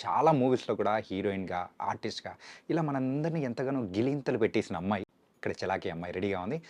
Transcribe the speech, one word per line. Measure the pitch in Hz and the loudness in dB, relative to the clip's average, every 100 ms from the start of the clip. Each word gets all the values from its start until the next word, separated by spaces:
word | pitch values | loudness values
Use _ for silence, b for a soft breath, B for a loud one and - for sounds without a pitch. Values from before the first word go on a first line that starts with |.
| - | -2
చాలా | 98 151 | 4 6
మూవీస్‌లో | 156 127 127 - | 6 6 4 2
కూడా | 107 104 107 | 0 2 0
హీరోయిన్‌గా, | 104 95 101 95 90 90 87 - | 0 -2 0 -2 -2 -4 -6 -6
ఆర్టిస్ట్‌గా | 98 104 110 - 98 90 b b - | -6 -4 -6 -8 -10 -14 b b -2
ఇలా | 160 | 0
మనందరినీ | 156 139 131 139 160 160 | 2 0 0 0 0 0
ఎంతగానో | 135 117 131 139 | -2 -2 -2 -2
గిలింతలు | 110 95 127 143 135 123 | 0 2 2 2 0 2
పెట్టేసిన | 104 110 - 85 | 2 2 0 -2
అమ్మాయి, | 92 104 98 _ _ _ | 0 0 -2 _ _ _
ఇక్కడ | - 90 | -6 -4
చలాకీ | 92 95 95 | 0 0 -2
అమ్మాయి | 82 87 | -4 -4
రెడీగా | 92 101 92 | -2 0 0
ఉంది. | 92 156 b | -2 -4 b